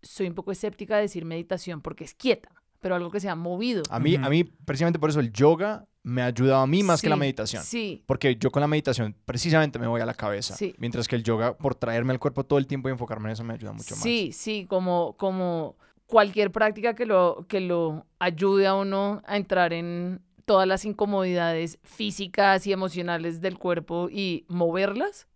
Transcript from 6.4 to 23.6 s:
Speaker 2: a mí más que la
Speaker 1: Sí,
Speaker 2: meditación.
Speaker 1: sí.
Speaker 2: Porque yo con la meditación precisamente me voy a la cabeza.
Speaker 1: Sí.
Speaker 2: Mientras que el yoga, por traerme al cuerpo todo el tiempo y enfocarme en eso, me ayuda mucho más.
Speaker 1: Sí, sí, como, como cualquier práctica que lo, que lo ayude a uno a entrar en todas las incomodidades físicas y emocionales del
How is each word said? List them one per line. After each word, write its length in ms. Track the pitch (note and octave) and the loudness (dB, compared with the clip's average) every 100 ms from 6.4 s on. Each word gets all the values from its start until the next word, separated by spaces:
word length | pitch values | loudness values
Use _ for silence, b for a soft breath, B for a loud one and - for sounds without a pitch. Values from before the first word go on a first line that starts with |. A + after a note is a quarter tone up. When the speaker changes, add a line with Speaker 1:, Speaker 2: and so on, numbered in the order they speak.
| B2+ C3+ | 4 6
Speaker 2:
a 60 | C3 | 4
mí 140 | E3+ | 4
más 200 | G3+ E3 | 4 4
que 80 | F#3 | 4
la 60 | D3+ | 2
Speaker 1:
Sí, 40 | |
Speaker 2:
meditación. 440 | C#3 B2+ A2 A2+ | 0 -2 -6 -6
Speaker 1:
sí. 400 | - A#3 G#3+ D3+ _ | -6 -6 -6 -8 _
Speaker 2:
Porque 280 | D#3+ C#3 A#2+ | 0 2 2
yo 140 | C3 | 0
con 100 | C#3+ | 2
la 60 | D3 | 2
meditación 480 | D3+ D3 B2 A2 G#2+ - | 2 0 0 -2 -6 -8
precisamente 520 | A#2+ E3+ D#3+ D#3 B2 | -4 2 4 4 0
me 80 | A#2 | -2
voy 140 | A#2 | -2
a 40 | A#2 | -2
la 80 | |
cabeza. 420 | A#2+ G#2+ G2+ G2 F#3 | -4 -4 -4 -4 -6
Speaker 1:
Sí. 180 | G3 - | -8 -6
Speaker 2:
Mientras 300 | A#2+ A#2 A2+ | -6 -4 -2
que 80 | B2 | -2
el 80 | |
yoga, 340 | A2+ A2 A#2 - | 0 2 0 0
por 180 | C#3 B2+ | -4 -2
traerme 380 | A#2 A#2 B2 | -2 0 0
al 60 | B2+ | 0
cuerpo 260 | D3 C3+ C3+ | -2 -4 0
todo 120 | C#3+ | 0
el 100 | C3+ | 2
tiempo 220 | C#3 C3 | -4 -4
y 20 | |
enfocarme 340 | B2+ A#2+ A2 G#2+ | -6 -6 -6 -6
en 40 | |
eso, 100 | A2 | -6
me 100 | A#2 | -8
ayuda 200 | A2+ G#2+ | -10 -10
mucho 220 | G#2 A2 - | -12 -8 -4
más. 80 | |
Speaker 1:
Sí, 280 | A#3 A#3+ F#3 | -2 0 -2
sí, 320 | - - G#3+ F#3 | -6 -6 -6 -2
como, 480 | F#3 F#3 F3 E3 - | -2 0 0 0 -2
como 600 | G3 F#3+ F3+ E3+ D#3 - b b _ | -2 0 -2 -2 -6 -10 b b _
cualquier 460 | A3+ G#3 G3 G3+ | 6 6 4 0
práctica 440 | G3+ G#3+ G#3+ A3+ A3+ | 2 0 2 -4 -2
que 100 | A#3+ | 2
lo, 400 | G3 F3+ - F3 | 4 4 2 -4
que 120 | G3+ | -4
lo 460 | F3+ F3 E3 D#3 - _ | 0 0 -2 -4 -12 _
ayude 480 | F3+ D#3+ G3 G3 G3 | -4 0 2 4 4
a 60 | F#3+ | 2
uno 460 | G3 G3 G3+ G#3 - | 0 0 -2 -2 -4
a 120 | G3+ | -4
entrar 360 | G3 F#3+ F3 | 0 2 2
en 480 | E3+ E3+ E3+ F3 F3+ _ _ - | 0 -6 -6 -6 -8 _ _ 2
todas 220 | G3+ F#3+ | 4 6
las 160 | F#3+ G#3 | 2 -2
incomodidades 920 | G#3 G3+ G3+ F#3 F3 E3+ E3 E3 - | -2 0 0 0 0 0 0 -4 -8
físicas 840 | - - G#3+ F3+ G3 F#3+ G3 G3 F#3+ | -20 -8 -6 -6 -8 2 4 4 2
y 60 | |
emocionales 680 | F#3+ F#3+ F3 F3 E3+ E3 E3+ | -2 -2 -4 -4 -4 -4 -4
del 180 | F#3 F3+ | -6 -4